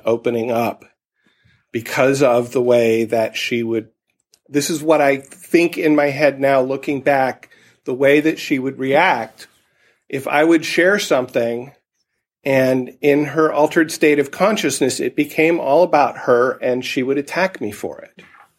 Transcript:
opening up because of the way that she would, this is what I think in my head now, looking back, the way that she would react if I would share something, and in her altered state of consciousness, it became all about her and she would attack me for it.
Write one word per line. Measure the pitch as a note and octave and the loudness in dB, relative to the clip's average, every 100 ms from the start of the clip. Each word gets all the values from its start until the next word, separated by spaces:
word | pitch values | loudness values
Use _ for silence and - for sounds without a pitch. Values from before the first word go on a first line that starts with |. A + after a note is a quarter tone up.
| - | -4
opening | A#2 A#2+ A#2 A#2 | -2 -2 -4 -2
up | A#2 A#2 - _ _ _ _ _ _ _ _ _ | -2 -4 -6 _ _ _ _ _ _ _ _ _
because | A#2 A2+ - C3 C3+ | -10 -6 0 0 4
of | C3+ A#2+ A#2+ | 4 4 0
the | C3 | 0
way | B2 A#2+ A#2 A2+ | 2 4 4 2
that | A2+ A#2 A2 - | 0 -2 -2 -4
she | - A#2+ | -6 -4
would, | A2+ A2+ A2 _ _ _ _ _ _ | -4 -4 -6 _ _ _ _ _ _
this | C#3+ C#3+ | -4 -4
is | D#3 | -2
what | D3+ D3+ | 0 2
I | C#3+ C3+ | 2 0
think | - - - E3+ E3+ - | -6 -20 -2 0 0 0
in | D#3+ | 0
my | D3 C#3+ | 2 2
head | C3+ D3 C3+ | 2 0 2
now, | C#3 C#3 | 2 2
looking | B2+ C3+ D#3 C#3 | 0 -4 -6 -4
back, | C#3+ C3+ C3 C3 - _ _ _ | 0 0 0 -4 -14 _ _ _
the | - | -8
way | B2+ C#3 D3+ | 0 2 4
that | D#3 F3 | 2 -2
she | - C3+ | -2 -4
would | C3 C3+ | -4 -6
react | C3 C#3+ F#3 C3 A2+ - - _ _ _ _ _ _ | 0 2 2 0 -4 -12 -20 _ _ _ _ _ _
if | C3+ - | -10 -2
I | C#3+ | 2
would | E3 E3 | 4 2
share | C#3+ - F3+ G3+ | 0 0 2 2
something, | - C#3 B2 C3 A#2 A#2 C3+ - _ _ _ _ _ _ | 0 -2 -2 -2 -2 -4 -10 -18 _ _ _ _ _ _
and | C#3+ C3+ C3 C3 B2 - | -2 0 2 0 -4 -2
in | D3 C#3+ D3 | 2 2 0
her | D#3 D#3 | 0 0
altered | C#3+ D3+ F3 D#3+ | 2 0 2 -2
state | - D3+ D3 | 0 2 2
of | C#3+ | 0
consciousness, | - F#3+ G#3 D3+ B2+ C3 - | -2 -2 0 -2 -2 -2 -2
it | B2 | -4
became | - A2 - D#3+ E3+ | -4 -4 0 0 0
all | B2+ D3 | 2 2
about | F3+ D3+ B2 - | 4 2 0 -2
her | - A#2+ C3 - | 2 2 2 -2
and | B2+ B2+ | -4 -4
she | B2 C#3 | -4 -4
would | B2+ C#3+ | -2 -4
attack | C#3 E3 F#3 - | -4 -4 -4 -4
me | G#2+ | -10
for | G#2 F2 C#2 | -8 -12 -12
it. | - _ - _ _ | -20 _ -20 _ _